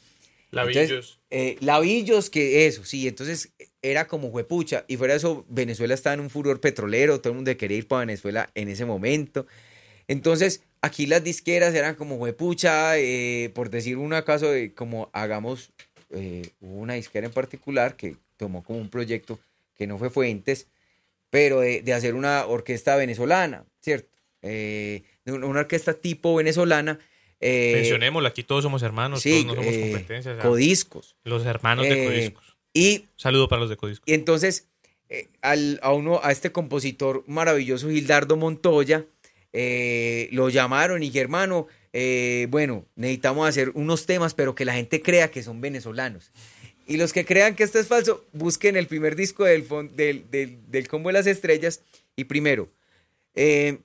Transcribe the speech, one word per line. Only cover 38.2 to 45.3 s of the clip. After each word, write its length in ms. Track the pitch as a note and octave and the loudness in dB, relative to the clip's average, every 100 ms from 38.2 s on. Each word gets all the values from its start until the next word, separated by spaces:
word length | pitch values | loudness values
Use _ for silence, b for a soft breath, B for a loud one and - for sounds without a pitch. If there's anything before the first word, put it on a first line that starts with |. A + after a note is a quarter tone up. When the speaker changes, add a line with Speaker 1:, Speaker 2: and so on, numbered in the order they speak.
| C#3+ D#3 | 4 0
Speaker 2:
Montoya, 720 | D#3+ D#3 F3+ D3+ C#3 D#3 D#3 _ b b b | 0 0 4 4 4 2 -2 _ b b b
eh, 760 | A2 B2 B2 B2 A#2+ A#2 A#2 A#2 | -4 -2 -2 -2 0 -2 -2 -4
lo 180 | B2+ C3 | 0 2
llamaron 520 | C3 B2+ C3+ E3+ F3+ | 2 2 2 2 0
y, 160 | D3 C3 | -2 -2
"Hermano, 500 | B2+ E3+ F#3+ F3 D#3 b b | -2 -2 0 -2 -4 b b
eh, 540 | A#2+ B2+ B2+ B2 B2 B2+ | -4 0 0 0 -2 -2
bueno, 360 | D3 D3 A2 - - | 0 -2 -4 -10 -8
necesitamos 520 | B2 B2+ C3 C#3+ D#3 | -4 -2 -2 0 0
hacer 220 | C#3 C3 | 2 -2
unos 320 | D3 D3+ D#3+ - | -2 -2 -2 0
temas, 280 | F3+ E3 | 0 0
pero 200 | - C3+ | 0 -2
que 120 | B2+ C3 | -2 -4
la 80 | |
gente 280 | B2 A#2+ D#3 | -4 -2 -2
crea 300 | D#3 F3 E3+ | 2 4 4